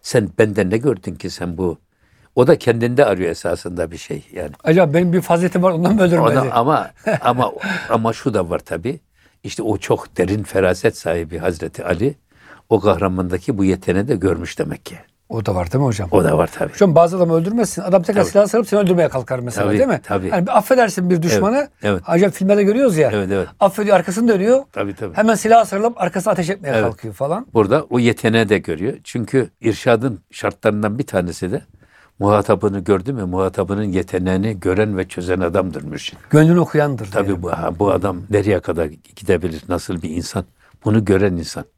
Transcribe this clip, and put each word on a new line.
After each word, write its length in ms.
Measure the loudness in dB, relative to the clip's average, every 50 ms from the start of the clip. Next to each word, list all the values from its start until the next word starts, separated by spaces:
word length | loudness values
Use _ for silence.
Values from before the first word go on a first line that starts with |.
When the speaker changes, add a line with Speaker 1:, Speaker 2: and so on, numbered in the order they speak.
Speaker 1:
Sen 280 | _ 0 0 0 0 0 2 2
benden 300 | 2 2 2 -2 0 0
ne 80 | -2
gördün 380 | 0 0 0 -2 -2 -6 -12 -12
ki 140 | -10 -12 -12
sen 280 | -10 -8 -8 -8 -6
bu? 200 | -4 -4 -4 -4 _ _ _ _ _ _ _ _ _ _ _ _
O 120 | 2 4
da 100 | 4 4
kendinde 480 | 4 4 0 0 2 0 0 4 4 4
arıyor 240 | 4 2 0 -2 -4
esasında 600 | -4 -4 -4 -4 -4 -4 -6 -10 -6 -6 -6 -6
bir 60 | -8
şey 280 | -16 -12 -12 -12 -12 -12 _ -12
yani. 180 | -12 -12 -12 -12 _ 0
Speaker 2:
Acaba 300 | 2 4 4 4 4 2
benim 200 | 2 2 2 0
bir 80 | 0
faziletim 420 | 0 0 0 0 0 0 0 2 2
var 80 | 2
ondan 240 | 2 2 2 2 4
mı 60 | 4
öldürmedi? 380 | 4 4 4 4 4 4 4 2
Speaker 1:
Ona, 120 | 0 2
ama, 400 | 0 2 2 2 0 0 -2 -6 _ _ -4
Speaker 2:
<laughs> 160 | -4 -4 0
Speaker 1:
ama, 300 | 0 0 0 0 -2 -2 -4 -8 -8 -8 -8 -8 -4 -2
ama 240 | -2 0 0 -2 -4
şu 200 | -2 -4 -2 -2
da 160 | -2 -2 -2
var 100 | -6 -8
tabii. 400 | -6 -8 -10 -6 -6 -8 -8 -8 _ _ _ _ _ _ _ _ -16
İşte 200 | -12 -10 -6 -4
o 140 | -4 -4
çok 400 | -4 0 0 -2 -2 -2 -8 _
derin 260 | -2 0 0 0 -4 -4
feraset 540 | -2 0 2 2 2 2 2 0 -2 -2
sahibi 400 | 0 -4 -4 -2 -2 -4 -6 -8
Hazreti 480 | -4 -4 -4 -4 -4 -10 -10 -10 -10 -4
Ali 300 | -4 -2 0 -2 -4 -4 _ _ _ _ _ -20 -20 -20 -20 _ _
o 100 | 0 2
kahramandaki 760 | 4 2 2 2 0 -2 -2 -2 -4 -4 -4 -4 -4 -4 -2
bu 60 | 0 2
yeteneği 420 | 0 0 0 -2 -2 -2 -2 0
de 80 | -2 -2
görmüş 440 | 0 0 -2 -2 -2 -6 -10 -8 -8
demek 260 | -8 -8 -8 -12 _
ki. 100 | -18 -20 -20 -20 _ _ _ _ _
Speaker 2:
O 160 | -8 -6 -4
da 100 | -2 -2
var 160 | -2 -4 -2
değil 80 | -2 0
mi 40 | 0
hocam? 240 | 0 -2 -2 -4 2
Speaker 1:
O 120 | 2 4 4
da 140 | 4 2
var 120 | 2 0 -2 -2
tabii. 200 | -6 -6 -6 0
Speaker 2:
Hocam 220 | 2 2 4 6
bazı 220 | 6 4 4 4
adamı 160 | 0 2 2 2
öldürmezsin. 480 | 0 0 0 0 -2 -2 -2 -4 -8
Adam 220 | -2 2 2 2 2
tekrar 180 | 2 0 0
Speaker 1:
Tabii. 100 | 0 2
Speaker 2:
silah 160 | 2 2 2
sarıp 200 | 4 2 -2 0
seni 120 | 2 0 2
öldürmeye 300 | 2 2 4 2 2 2
kalkar 300 | 0 -4 -4 -4 -6 -6
mesela 280 | -6 -6 -4 -2 0
Speaker 1:
Tabii, 100 | 0 2
Speaker 2:
değil 120 | 2 2 2
mi? 100 | 0 -4 -2
Speaker 1:
tabii. 240 | -4 -4 -2 -2
Speaker 2:
Yani 200 | -2 0 0 0
bir 100 | 2 2
affedersin 520 | 2 2 4 2 4 4 2 0 -4 0 0
bir 120 | 0 0
düşmanı. 340 | 2 2 2 2 2 2 0
Speaker 1:
Evet, 120 | 0 -2 -4 _ _ -2
evet. 180 | -2 -2 -2 -2
Speaker 2:
Hocam 260 | 0 2 4 4 2
filmlerde 320 | 2 0 2 2 4 4 4
görüyoruz 340 | 2 4 4 2 2 4
ya. 120 | 4 2 2 2
Speaker 1:
Evet, 160 | 0 0 0
evet. 160 | 0 -2 -2 -4 -2 _
Speaker 2:
Affediyor, 360 | 0 2 2 0 0 2 2
arkasını 320 | 2 2 0 -4 0 2
dönüyor. 360 | 2 2 2 4 2 2 2 0 _
Speaker 1:
Tabii, 240 | _ -6 -6 -6 -6
tabii. 180 | -8 -10 -6 -2
Speaker 2:
Hemen 200 | 0 2 2 2
silah 300 | 2 4 4 4 4 4
sarılıp 360 | 2 -2 -2 -2 -2 -2 -2
arkasına 320 | -4 -4 -4 -2 -2 -2 -2
ateş 160 | 0 -2 -4
etmeye 180 | -6 -6 -6 -2 0
Speaker 1:
Evet. 80 | 0
Speaker 2:
kalkıyor 320 | 0 0 -4 -6 -12 -14 -8
falan. 340 | -6 -6 -4 -4 -6 -8 -2 2
Speaker 1:
Burada 300 | 2 4 4 2 0 0 0
o 100 | 0 2
yeteneği 500 | 2 2 0 2 0 2 2 2 4 4
de 80 | 2
görüyor. 360 | 0 0 -4 -6 -4 -4 -6 -6 -8 _
Çünkü 460 | -10 -8 -6 -6 0 0 0 -2 -2 _ _
irşadın 580 | -2 -2 -2 0 2 2 2 2 2 -4 -6 -8 _ _
şartlarından 680 | -14 -8 -6 -8 -8 _ -2 0 0 0 -2 -2 -2 -4
bir 80 | -6
tanesi 440 | -2 -2 -2 -2 -2 -6 -6 -6 -6
de 100 | -6 -6 -8 _ _ _ _ _ _ _ _ _ _ _
muhatabını 600 | 2 2 4 2 4 2 0 2 2 -2 -2 -2
gördü 340 | 0 0 0 0 0 -6 -6
mü, 100 | -6 -6
muhatabının 580 | -4 -2 -2 -2 -2 0 -2 -2 -2 -2 -4 -2
yeteneğini 760 | -2 -2 -4 -4 -4 -4 -4 -2 0 0 0 -2 -4 -6 -4
gören 380 | -2 -2 2 2 0 0 0
ve 100 | -4 -6
çözen 320 | -6 -8 -8 -4 -4 -2 -2
adamdır 440 | -2 0 0 0 -2 -2 -6 -10 -10
mürşid. 340 | -10 -12 -10 -12 -14 -16 -16 -4 2
Speaker 2:
Gönlünü 300 | 4 6 6 6 6 4
okuyandır 520 | 2 2 0 0 0 0 -4 -6 -8 -4
Speaker 1:
Tabii 140 | -2 0 0
Speaker 2:
diyelim. 160 | 0 -2 -2 -4
Speaker 1:
bu, 80 | -6
ha, 280 | -6 -4 -4 -6 -2 0
bu 120 | 0 0
adam 300 | 2 0 0 -2 -4 -6 -6 -2
nereye 300 | 0 0 2 2 0 0
kadar 260 | -2 -4 -4 -4 -4 -6 -8 _ _ _ _
gidebilir, 480 | -12 -2 0 0 0 0 -4 -6 -8 -6 -6
nasıl 320 | -6 -6 -4 -6 -8 -8
bir 80 | -8 -8
insan? 360 | -6 -6 -8 -6 -6 -8 -8 _ _ _ _ _ _ _ _
Bunu 200 | 0 2 2 2
gören 280 | 4 2 4 4 0 0
insan. 320 | -4 -6 -8 -12 -14 -14 _ _